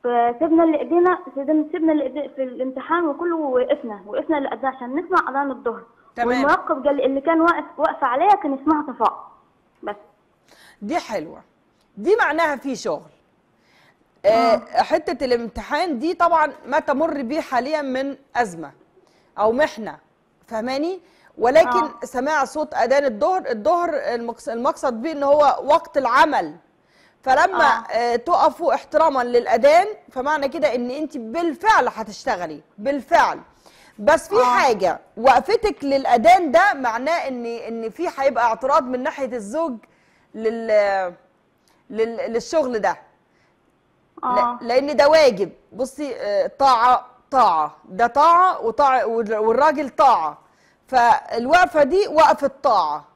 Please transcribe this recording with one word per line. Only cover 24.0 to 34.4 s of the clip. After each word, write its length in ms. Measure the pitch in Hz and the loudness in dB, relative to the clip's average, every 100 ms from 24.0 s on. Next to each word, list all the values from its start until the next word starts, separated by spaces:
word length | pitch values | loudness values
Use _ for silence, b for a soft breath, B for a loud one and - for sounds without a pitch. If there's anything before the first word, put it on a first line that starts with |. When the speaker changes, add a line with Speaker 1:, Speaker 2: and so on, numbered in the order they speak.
| - 240 233 226 - | -4 -6 -8 -12 -10
Speaker 2:
المقصد 440 | 233 269 294 277 226 | -4 -4 -2 -6 -4
بيه 100 | 302 | -8
إن 120 | 285 | -4
هو 360 | 277 294 285 - | 2 4 4 2
وقت 340 | 262 330 330 285 | 2 0 2 -2
العمل. 580 | 247 254 320 247 160 170 _ _ b b b b | 0 4 4 2 -4 -12 _ _ b b b b
فلما، 400 | 269 262 359 381 294 | 0 2 2 2 2
Speaker 1:
آه. 260 | 240 - | 0 -4
Speaker 2:
آه، 240 | 226 240 233 | -4 -2 -2
تقفوا 580 | 233 349 311 254 320 | 0 2 2 2 -2
احتراما 500 | 262 - 302 320 269 | -2 -2 2 2 0
للأذان، 640 | 240 240 240 226 269 330 403 415 _ | 0 0 2 4 6 6 2 -6 _
فمعنى 360 | 262 269 302 277 | -8 -4 -2 -4
كده 260 | 330 285 240 | -2 -2 -2
إن 160 | 240 | -6
أنت 260 | 277 311 277 | -6 -8 -10
بالفعل 680 | 220 302 339 269 415 403 240 208 | -8 -4 -4 -2 2 2 2 -4
هتشتغلي، 640 | 214 190 269 196 170 151 _ - | -12 -10 -6 -6 -8 -12 _ -8
بالفعل. 600 | 233 277 - 330 220 151 - b b b b - | -6 -6 2 2 2 0 -14 b b b b -2
بس 300 | 208 320 - | 2 2 2
في 60 | |
Speaker 1:
آه. 80 | 427 | 2